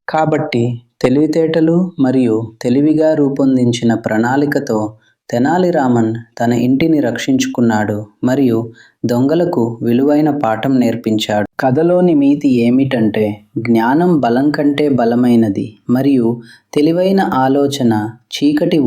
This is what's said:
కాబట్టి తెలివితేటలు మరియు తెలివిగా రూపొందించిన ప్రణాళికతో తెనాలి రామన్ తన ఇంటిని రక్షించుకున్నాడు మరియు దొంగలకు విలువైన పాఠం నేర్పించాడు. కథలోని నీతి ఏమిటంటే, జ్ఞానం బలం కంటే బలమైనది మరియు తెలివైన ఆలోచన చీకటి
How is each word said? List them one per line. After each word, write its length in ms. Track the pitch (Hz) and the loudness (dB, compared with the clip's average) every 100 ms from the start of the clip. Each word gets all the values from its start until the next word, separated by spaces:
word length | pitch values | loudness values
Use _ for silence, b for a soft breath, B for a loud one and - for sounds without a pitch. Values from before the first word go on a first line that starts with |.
| - | -6
కాబట్టి 520 | 156 156 156 - 120 120 120 - - | -2 0 -2 -2 -2 -2 -4 -12 -4
తెలివితేటలు 760 | 127 135 151 160 160 165 160 170 185 - | 0 2 0 0 0 2 2 2 0 -2
మరియు 360 | 131 131 123 110 113 - | 0 2 2 0 -4 -6
తెలివిగా 480 | 127 131 151 156 156 | -2 2 2 2 2
రూపొందించిన 800 | 151 143 139 135 131 120 120 117 113 113 | 2 0 0 0 2 0 0 0 0 -2
ప్రణాళికతో 720 | 110 120 135 147 147 143 110 107 - b b - | -2 0 0 0 -2 -2 -4 -4 -10 b b -6
తెనాలి 400 | 120 139 175 180 | -2 0 0 0
రామన్ 400 | 165 127 120 113 113 - - | 0 2 2 0 -4 -10 -4
తన 120 | 117 123 123 | -2 0 0
ఇంటిని 340 | 131 165 151 | 2 2 0
రక్షించుకున్నాడు 960 | 120 117 - 131 127 - 117 107 107 104 107 _ | 0 -4 -2 -2 -2 -2 0 0 -2 -4 -8 _
మరియు 360 | 127 135 131 113 117 B B B 117 | -2 0 0 0 -4 B B B -2
దొంగలకు 580 | 120 135 165 170 - 113 - | 0 0 0 0 -2 -2 -4
విలువైన 480 | 117 120 139 147 156 143 | -2 0 2 2 0 0
పాఠం 360 | 113 110 135 131 | -2 -2 0 0
నేర్పించాడు. 680 | 117 113 113 107 - 104 104 - | 0 -2 -2 -2 -2 -2 -4 -2
కథలోని 540 | 131 131 170 180 180 | -2 2 2 2 2
నీతి 380 | 151 139 143 143 123 117 | 2 2 2 0 2 2
ఏమిటంటే, 600 | 131 135 127 110 107 107 104 _ - | 2 0 0 0 0 -2 -6 _ -6
జ్ఞానం 540 | 113 113 113 147 180 160 | -2 0 2 2 2 2
బలం 300 | 123 120 147 | 2 0 0
కంటే 340 | 151 147 143 147 127 | 0 -2 0 0 0
బలమైనది 680 | 117 120 123 117 110 98 113 - - | 0 0 2 2 2 -2 -8 -10 -4
మరియు 380 | 123 139 131 113 120 B B B | -2 0 0 0 -4 B B B
తెలివైన 480 | 147 151 170 185 196 185 131 131 | -2 0 0 0 0 0 0 0
ఆలోచన 480 | 139 143 139 120 107 107 - _ - | 2 0 0 0 0 -4 -10 _ -4
చీకటి 440 | 143 147 143 165 | 0 0 0 0